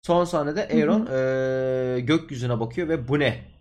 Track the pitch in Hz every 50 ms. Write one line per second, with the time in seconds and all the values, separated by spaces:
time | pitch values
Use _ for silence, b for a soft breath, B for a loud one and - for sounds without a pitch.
0 | _ - 170 175 175 170 180 160 143 143 151 190 - - - 156 151 151 - 220
1 | 220 - 131 131 131 131 131 131 131 131 131 131 131 131 131 131 127 127 127 127
2 | 123 120 156 160 160 - 147 120 123 123 123 110 113 113 - 185 175 156 165 156
3 | 123 120 139 147 143 123 104 - - - - -